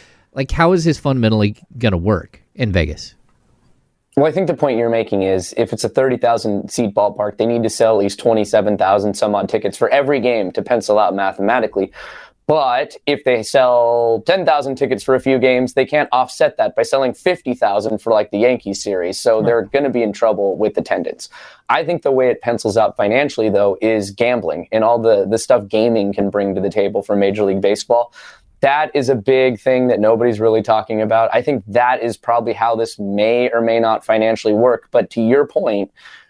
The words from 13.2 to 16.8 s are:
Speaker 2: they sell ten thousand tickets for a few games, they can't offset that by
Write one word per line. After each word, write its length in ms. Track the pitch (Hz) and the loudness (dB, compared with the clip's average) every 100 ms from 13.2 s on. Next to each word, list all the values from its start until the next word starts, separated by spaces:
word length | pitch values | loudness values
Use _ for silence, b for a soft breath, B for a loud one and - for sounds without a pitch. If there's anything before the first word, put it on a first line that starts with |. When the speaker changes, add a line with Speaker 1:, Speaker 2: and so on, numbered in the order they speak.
Speaker 2:
they 180 | 131 120 | 0 0
sell 800 | 107 139 127 120 117 120 117 113 | 0 2 4 4 2 2 2 0
ten 200 | - 190 165 | 0 0 2
thousand 300 | 147 139 127 | 0 -2 -4
tickets 260 | 135 131 | -2 -2
for 140 | - 127 | 0 0
a 40 | |
few 180 | 135 131 | 2 2
games, 320 | 127 127 127 | 4 2 0
they 140 | - 131 | -2 0
can't 240 | 151 139 | 0 0
offset 460 | 127 127 - 151 - | 0 -2 0 0 0
that 180 | 107 | -2
by 60 | - | -2